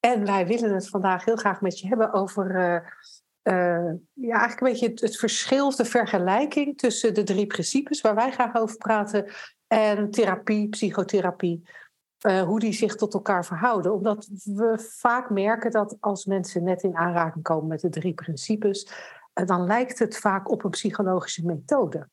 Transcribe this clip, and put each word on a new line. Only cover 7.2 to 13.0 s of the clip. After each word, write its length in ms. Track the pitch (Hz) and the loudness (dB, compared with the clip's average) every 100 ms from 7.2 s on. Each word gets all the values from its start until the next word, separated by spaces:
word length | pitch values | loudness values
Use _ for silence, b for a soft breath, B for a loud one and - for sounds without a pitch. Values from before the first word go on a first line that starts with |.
drie 240 | 202 196 208 | 0 0 0
principes 540 | - 170 269 285 302 | -2 0 0 0 0
waar 140 | 220 | 2
wij 160 | 214 254 | 2 0
graag 260 | 262 240 233 | 0 0 0
over 200 | 220 220 | -2 -4
praten 560 | - 220 208 214 202 B B B _ | 0 0 2 -2 -2 B B B _
en 440 | 220 214 208 208 | 4 4 2 0
therapie, 580 | 208 208 190 - 214 208 | 2 2 2 0 0 0
psychotherapie, 1000 | 214 208 165 190 202 180 175 180 170 B B B _ _ _ | -2 -2 0 0 2 0 0 -2 -2 B B B _ _ _
eh, 240 | 220 190 | 0 2
hoe 180 | 180 214 | 2 0
die 120 | 220 | 0
zich 240 | 208 214 | 0 -2
tot 180 | - | 0